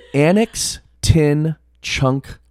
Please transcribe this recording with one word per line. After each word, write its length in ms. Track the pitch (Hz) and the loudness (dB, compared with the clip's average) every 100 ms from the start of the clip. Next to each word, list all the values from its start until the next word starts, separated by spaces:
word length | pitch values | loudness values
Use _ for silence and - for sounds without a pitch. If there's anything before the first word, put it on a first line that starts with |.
| - | 0
annex 640 | 139 151 202 233 - - - _ _ | 0 2 2 0 -4 -8 -10 _ _
tin 540 | - 160 147 147 156 156 _ _ | 0 2 2 0 -2 -6 _ _
chunk 580 | - - 131 135 - - _ | -10 -4 -2 -2 -6 -20 _